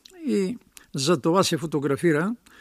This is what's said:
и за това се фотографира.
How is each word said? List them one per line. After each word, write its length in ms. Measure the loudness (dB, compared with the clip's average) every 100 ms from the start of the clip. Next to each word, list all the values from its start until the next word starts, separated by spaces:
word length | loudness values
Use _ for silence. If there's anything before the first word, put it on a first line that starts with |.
| -20 -10
и 340 | -2 0 0 -4 _ -20 -12
за 260 | -4 0 2
това 240 | 2 2
се 140 | 2 0
фотографира. 800 | -2 -2 -2 0 2 2 0 -4 _ -20